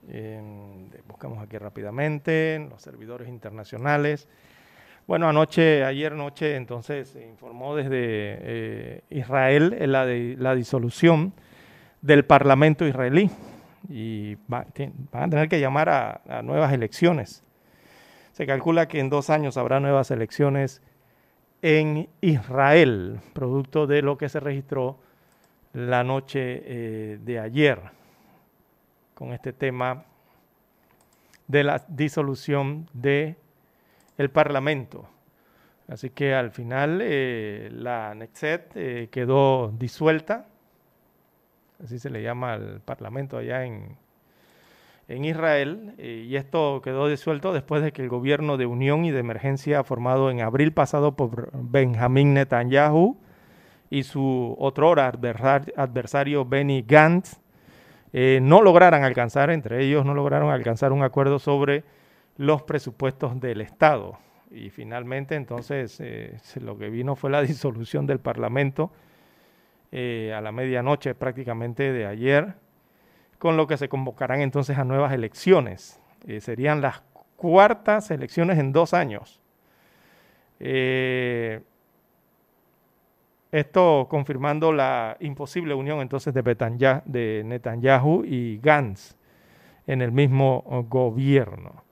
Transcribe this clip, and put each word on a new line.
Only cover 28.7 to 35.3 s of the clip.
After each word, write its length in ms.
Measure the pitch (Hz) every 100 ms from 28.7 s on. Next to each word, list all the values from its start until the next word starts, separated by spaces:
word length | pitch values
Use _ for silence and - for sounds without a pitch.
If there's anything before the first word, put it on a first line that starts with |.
| _ _ _ _
con 200 | _ 127
este 180 | 123 -
tema 540 | 123 135 127 127 127 - _ _ _ _ _ _ _ _ _ _ _ _ _ _
de 160 | 143
la 200 | 143 143 -
disolución 1000 | 139 151 151 143 135 - 143 139 151 165
de 420 | 127 131 143 156 170 _ _ _ _ _ _ _ _
el 120 | 143
Parlamento. 760 | 156 151 139 139 147 120 - 101 _ _